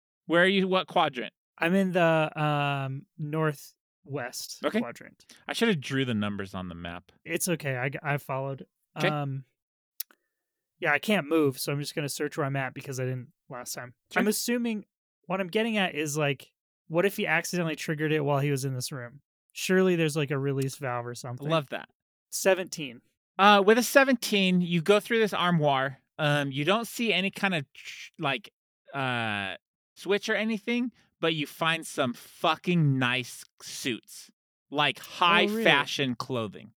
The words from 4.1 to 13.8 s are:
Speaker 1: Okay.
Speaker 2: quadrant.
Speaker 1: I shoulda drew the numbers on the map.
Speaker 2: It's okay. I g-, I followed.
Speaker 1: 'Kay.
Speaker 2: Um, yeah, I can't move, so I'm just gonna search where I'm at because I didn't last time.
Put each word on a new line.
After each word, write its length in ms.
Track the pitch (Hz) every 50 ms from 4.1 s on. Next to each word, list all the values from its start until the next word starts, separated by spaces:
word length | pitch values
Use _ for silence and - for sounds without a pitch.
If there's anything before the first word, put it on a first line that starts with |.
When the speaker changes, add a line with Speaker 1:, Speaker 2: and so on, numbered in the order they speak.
| 131 143 123 123 - - - - - - -
Speaker 1:
Okay. 160 | 151 202 214
Speaker 2:
quadrant. 440 | 240 120 - - - - - _ _ _ - - _
Speaker 1:
I 60 | - 147
shoulda 240 | - 226 233 202
drew 280 | 151 127 - 139 135 135
the 100 | 123 117
numbers 380 | 104 104 104 101 98 98 95 -
on 160 | 95 92 90
the 60 | 85
map. 380 | 85 87 85 85 90 - _ _ _ _
Speaker 2:
It's 240 | - 339 359 - 190
okay. 280 | 170 151 - 143 131
I 140 | 123 123 139
g-, 80 | 135 156 -
I 140 | 151 143 143
followed. 480 | - - 135 131 135 139 139 135 - - _ _ _ _ _ -
Speaker 1:
'Kay. 80 | 151 185
Speaker 2:
Um, 360 | 151 147 143 139 135 135 131 - _ _ _ _ _ _ _ _ _ - - - _ _ _ _ _ _ _ _ _ _ _ _ _ _
yeah, 120 | 175 160 147
I 60 | 143
can't 300 | - - 214 185 147 143
move, 300 | 160 160 151 139 131 -
so 140 | - - 143
I'm 80 | 143
just 140 | 143 - -
gonna 140 | 165 147 139
search 280 | - - 156 147 -
where 100 | - 151
I'm 100 | 135 139
at 180 | 139 135 127 -
because 240 | - - 143 135 127
I 40 | 127
didn't 240 | 127 127 127 123 - _ _ _ -
last 240 | 139 123 123 - -
time. 220 | -